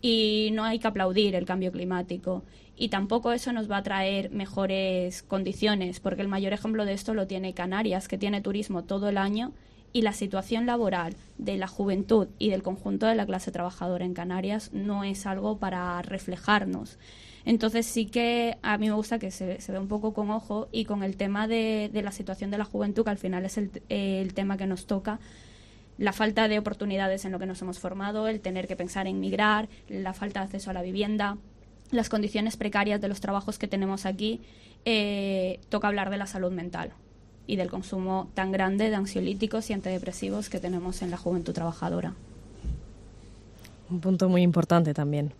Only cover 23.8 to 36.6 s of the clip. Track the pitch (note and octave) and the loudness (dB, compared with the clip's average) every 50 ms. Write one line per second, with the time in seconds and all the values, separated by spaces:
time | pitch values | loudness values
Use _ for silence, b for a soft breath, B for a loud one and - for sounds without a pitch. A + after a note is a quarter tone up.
23.8 | - - G#3 G3+ G3 G3 F#3+ F#3+ F#3+ F#3+ F#3+ - G3 G3 G3 F#3+ G3 F#3+ F#3+ F#3 | -6 -4 -2 0 0 0 0 0 0 -2 -2 -2 -2 0 0 -2 -2 -2 -2 -4
24.8 | - - G3+ G3 G3 - G#3 - B B B B B B B B B B B B | -2 -2 -2 -2 0 -4 -6 -6 B B B B B B B B B B B B
25.8 | B B B - G3+ G#3 F#3+ - A3 G#3+ G#3+ G#3 A3 G#3+ G#3+ G#3+ G#3 G#3 G#3 - | B B B 0 0 0 2 4 2 2 4 4 4 4 4 2 2 0 -4 -2
26.8 | G#3 G3+ G3 F#3+ G3 F#3+ F#3+ G3 - F#3+ F#3+ F3+ F#3+ F#3 F#3 F#3 F#3 F#3 F3+ - | -2 -2 0 2 2 2 2 0 -2 -4 -4 -4 -4 -4 -6 -6 -6 -6 -8 -6
27.8 | - F#3 F#3 G3 G3 G3+ G#3 G#3+ A3 A3 A3 G#3+ G#3+ F#3+ F#3 F#3 F3+ F3+ F#3+ - | -6 -6 -4 -4 -4 -4 -2 0 0 0 0 -2 -2 -4 -4 -4 -4 -4 -4 -4
28.8 | F3+ F3+ - G3 F#3+ F#3+ F#3+ G3 F#3+ F#3+ F#3+ G3 G#3+ G#3+ G#3+ G#3 A3 A3 B B | -6 -4 -2 -4 -2 -2 -2 -2 -2 0 2 4 4 6 6 4 2 -2 B B
29.8 | B - G#3 F#3+ F#3+ F#3 F#3+ F#3+ G3+ G#3 G3 G3+ F#3+ G3 - G3+ - - F#3+ F#3 | B -10 -6 -4 -4 -4 -4 -4 -6 -6 -4 -4 -6 -4 -6 -8 -6 -6 -6 -4
30.8 | F3+ F#3 F#3 G3 G#3 G#3 G#3+ G#3+ G#3 G3+ G3+ G3+ - - - - - - - - | -4 -4 -2 -2 0 0 2 2 2 0 -2 -4 -10 -16 -20 -20 -20 -20 -20 -20
31.8 | - - - A#3+ A3+ - - G#3+ G#3 G#3 - G#3+ G#3 A3+ G#3+ - G#3+ G#3 G3+ G#3 | -8 0 2 2 2 2 2 0 0 2 0 0 0 0 -2 -2 -4 0 2 2
32.8 | G3+ G#3 G#3 G#3 G#3 G3 G3+ G3 - - G3 G3+ G3 - G#3 - - G3+ - G3 | 2 4 2 0 0 -2 -4 -2 -2 -2 -2 0 -2 -2 -6 -4 -4 -2 0 0
33.8 | G3 F#3+ G3 G3 - F#3+ G3 F#3 G#3 G#3+ A3+ A#3 B B B B B B B B | 0 0 0 -2 -2 -4 -2 0 0 -2 -2 -2 B B B B B B B B
34.8 | - A#3+ A3+ G#3+ G#3 G#3 G3+ G3+ G3 G3 G3 F#3+ F#3 F#3 F#3 - - - - G#3 | -2 2 2 2 2 2 0 0 0 0 0 2 0 0 -2 -4 -6 -2 -2 0
35.8 | G#3 G#3 G#3 G3+ G3 F#3+ G3 G3 G3+ F#3+ - G3 F#3 F3+ F#3 F3+ | 2 2 2 2 0 -2 -2 -4 -4 -4 -4 -2 -2 0 0 -2